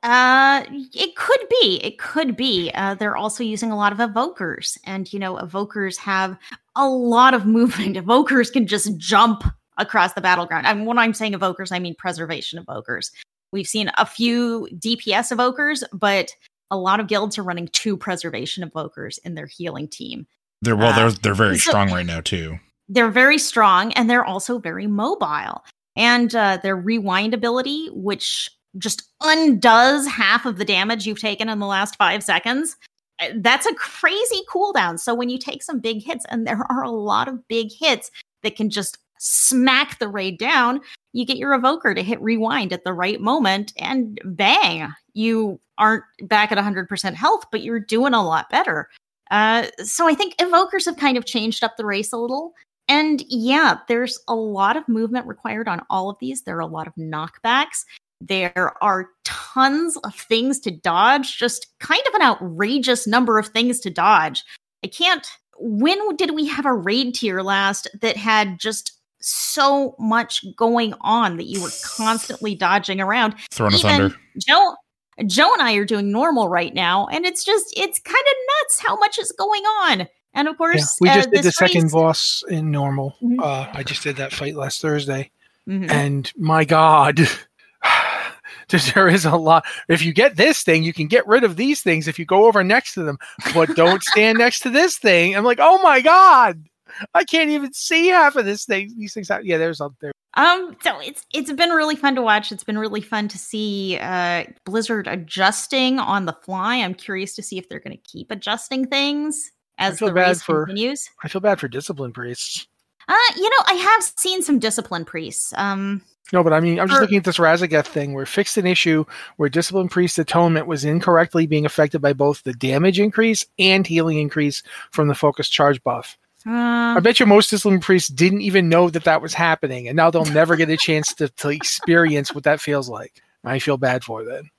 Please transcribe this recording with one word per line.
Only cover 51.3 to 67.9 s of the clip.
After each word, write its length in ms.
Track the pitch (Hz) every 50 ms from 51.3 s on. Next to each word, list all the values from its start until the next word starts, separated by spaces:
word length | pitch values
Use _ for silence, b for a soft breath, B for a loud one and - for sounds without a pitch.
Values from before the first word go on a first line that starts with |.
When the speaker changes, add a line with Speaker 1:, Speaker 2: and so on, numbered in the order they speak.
| - 240 214 226 220 -
Speaker 1:
up 140 | - 226 226
the 100 | - 220
race 280 | 214 202 196 214 - -
a 40 | 233
little. 360 | 233 240 254 269 320 339 330 b b b _ _ _ -
And 340 | 277 294 302 311 302 262 294 -
yeah, 520 | 247 240 220 240 269 302 320 269 - - - -
there's 300 | 240 233 247 240 - - _ -
a 80 | 233
lot 420 | 226 220 214 208 190 196 202 240 311
of 100 | 302 -
movement 400 | 233 220 226 226 233 254 240 247
required 400 | 214 _ _ 220 214 214 226 214
on 140 | 180 175 - _
all 200 | - 190 185 196
of 80 | 202 _
these. 220 | - 254 269 247
There 160 | - 190 180 165
are 40 |
a 40 | 165
lot 220 | 160 160 160 160 156
of 80 | 156
knockbacks. 880 | - 160 160 156 151 156 170 _ - _ 226 240 262 294 311 - - - B B B _ _ _ _
There 560 | - 165 196 190 185 175 180 185 185 - - - -
are 260 | 208 190 185 185 185 _ _ _
tons 720 | - - - - - - 254 262 269 277 302 330 339 311 - -
of 100 | 208 196
things 460 | - - _ 226 226 240 262 277 269
to 120 | - 226
dodge, 680 | 175 156 _ 185 170 175 202 233 269 285 269 - - -
just 300 | 247 240 233 - - _ _ _
kind 220 | - - 311 415 554 554
of 60 | -
an 80 | 427
outrageous 840 | 330 262 214 - 180 180 165 160 202 208 254 285 247 262 247 240 - 214
number 320 | 208 240 254 226 220 214
of 80 | 214 214
things 320 | _ 220 233 247 247 247
to 100 | - 196
dodge. 540 | 175 - 170 196 214 180 156 156 - - - B B B _ _ _ _ -
I 40 | 226
can't, 380 | - - 339 359 370 320 - - - _ _ _ _ _
when 580 | - 233 214 208 240 311 370 392 415 427 339 294
did 140 | 359 330
we 140 | 320 311 311 285
have 180 | 285 254 294 285
a 60 | 254
raid 420 | 220 170 180 202 247 277 247 247
tier 260 | - - 214 185 185
last 460 | 190 190 196 196 196 196 202 196 - -